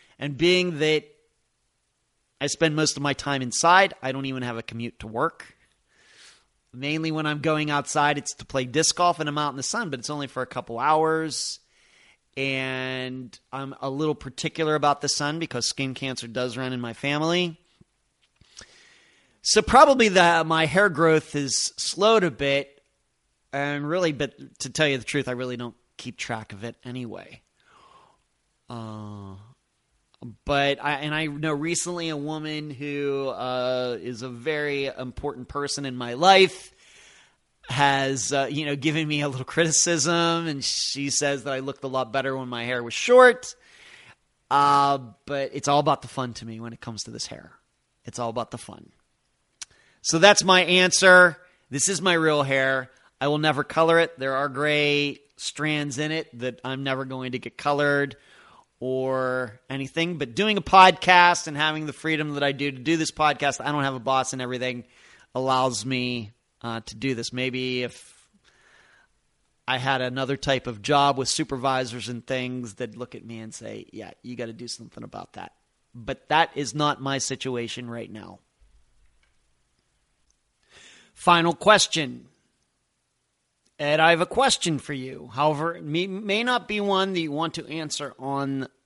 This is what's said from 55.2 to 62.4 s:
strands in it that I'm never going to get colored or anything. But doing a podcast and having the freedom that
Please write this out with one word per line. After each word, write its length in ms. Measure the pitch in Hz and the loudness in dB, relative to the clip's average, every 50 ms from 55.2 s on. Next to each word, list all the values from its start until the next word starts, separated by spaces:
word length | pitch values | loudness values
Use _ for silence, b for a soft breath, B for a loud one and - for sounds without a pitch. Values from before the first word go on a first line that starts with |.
| _ _ _ - | _ _ _ -14
strands 600 | - - - - 151 151 151 147 147 147 123 135 | -12 -12 -8 -4 -4 -2 -2 -2 -4 -4 -4 -4
in 140 | 151 156 156 | -4 -4 -4
it 260 | 160 - - - 117 | -6 -6 -8 -10 -8
that 220 | 123 127 117 - - | -8 -8 -8 -8 -8
I'm 200 | 131 131 135 139 | -8 -8 -6 -4
never 240 | 135 131 131 135 | -4 -4 -4 -6
going 260 | 131 131 131 127 127 123 | -8 -8 -10 -8 -8 -8
to 60 | 127 | -8
get 180 | - 117 - | -10 -12 -14
colored 580 | - - 147 143 143 147 143 143 143 143 139 - b b b b b b b b b b b _ _ | -6 -2 -2 0 2 2 2 2 2 0 -2 -6 b b b b b b b b b b b _ _
or 800 | 127 127 131 131 131 131 131 131 131 127 127 127 127 107 107 - _ - | -6 -4 -4 -2 -2 -2 -2 -2 -2 -2 -2 -2 -4 -6 -10 -16 _ -12
anything. 480 | 135 135 139 131 - 165 165 175 180 151 | -10 -8 -8 -6 -4 -2 -2 -2 -2 -4
But 160 | 147 117 113 | -6 -6 -2
doing 240 | 185 202 220 214 196 | 0 0 2 2 0
a 20 | - | 2
podcast 840 | - - 190 185 185 175 - - 185 180 175 175 175 175 - - | 6 8 10 10 10 8 6 4 6 8 8 8 8 6 2 -2
and 100 | 160 143 | -6 -4
having 300 | 143 156 156 156 156 156 | -2 -2 -2 -2 -2 -6
the 80 | 151 131 | -8 -8
freedom 400 | - - 160 156 147 151 151 143 | -6 -4 -2 -2 -2 -2 -4 -2
that 80 | 143 | -2